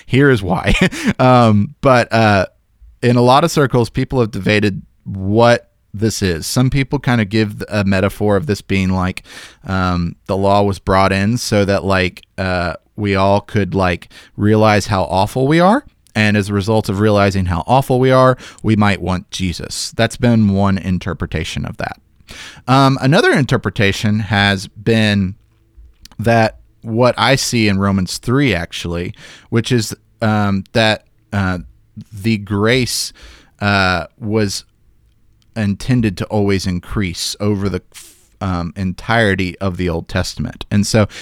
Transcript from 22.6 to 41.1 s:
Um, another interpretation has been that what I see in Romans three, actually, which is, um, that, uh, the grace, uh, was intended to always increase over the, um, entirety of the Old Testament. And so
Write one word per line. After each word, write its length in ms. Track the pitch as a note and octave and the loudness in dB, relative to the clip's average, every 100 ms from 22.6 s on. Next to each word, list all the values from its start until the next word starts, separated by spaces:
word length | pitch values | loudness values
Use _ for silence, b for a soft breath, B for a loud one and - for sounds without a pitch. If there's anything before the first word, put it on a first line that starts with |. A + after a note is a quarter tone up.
| - | 0
Um, 300 | C3+ C3+ C3+ | 4 4 2
another 300 | C3 E3+ F#4 | 2 4 4
interpretation 880 | B3+ B2 B2+ - - G2 F#2+ G#2+ G#2 | 2 0 -2 -2 0 0 0 -2 -2
has 460 | G#2+ G#2 G2+ G2 G2 | 0 0 2 0 -6
been 680 | - G#2+ A2+ G#2+ G2+ F#2 G#2 _ _ _ - - _ - - | -6 0 2 2 0 -2 -6 _ _ _ -20 -20 _ -20 -6
that 420 | A2 A#2 A2 - _ _ | 0 2 2 -2 _ _
what 340 | A2+ A2 B2 - | -6 0 2 2
I 180 | A2 C#3 | 2 2
see 320 | - B2 G#2+ | 0 0 0
in 100 | G2 | 0
Romans 380 | G2+ G2 F#2 - | 0 0 -2 -6
three, 380 | - B2+ C#3+ | -2 0 2
actually, 600 | F2 E2 - - E2+ F2+ - B B B | 0 -4 -10 -8 -6 -8 -12 B B B
which 200 | A#2 A2 | -4 0
is, 240 | B2 G#2+ - _ _ | -2 -2 -10 _ _
um, 420 | A2 G#2+ G2+ G2 - | -2 0 0 -2 -2
that, 340 | A#2 A2 G#2+ _ _ _ | 0 0 0 _ _ _
uh, 260 | G2+ F#2 F2+ - _ _ - - | -4 -2 -4 -10 _ _ -20 -18
the 280 | G#2 G#2 A2 | -6 -2 -2
grace, 720 | G2+ G2+ G#2+ B2+ A#2+ - - - B B B _ | -2 -2 2 0 0 -6 -8 -12 B B B _
uh, 460 | G2+ G2+ F#2 F2+ D#2+ _ | 0 2 2 -2 -6 _
was 460 | G#2+ A2 G#2 - - _ _ _ _ _ _ _ _ | -4 -2 -2 -4 -14 _ _ _ _ _ _ _ _
intended 640 | - G#2 G2 - B2+ A2 F2 | -6 -4 -4 -2 0 0 -4
to 60 | - | -4
always 400 | G#2+ G2+ G2 F#2 | -2 0 0 -2
increase 720 | F2+ - - F#2+ E2+ - - | -6 -6 -6 -4 -6 -8 -4
over 300 | G#2 G2+ G2 | -2 -2 -2
the, 140 | F2+ - - - _ _ _ | -6 -10 -20 -20 _ _ _
um, 320 | G2 F2 F2 F2+ | -6 -4 -6 -6
entirety 840 | F#2 F2+ - A2+ G#2+ F#2+ F2+ D#2+ | -6 -6 -2 0 2 0 -2 -4
of 180 | G2 F2 | -6 -4
the 140 | F2+ | -4
Old 180 | E2 E2+ | -4 -6
Testament. 560 | F#2 F2+ - D2 - - | -6 -6 -6 -10 -10 -4
And 160 | G2+ G2+ | -2 2
so 220 | A#2 G2+ | 2 0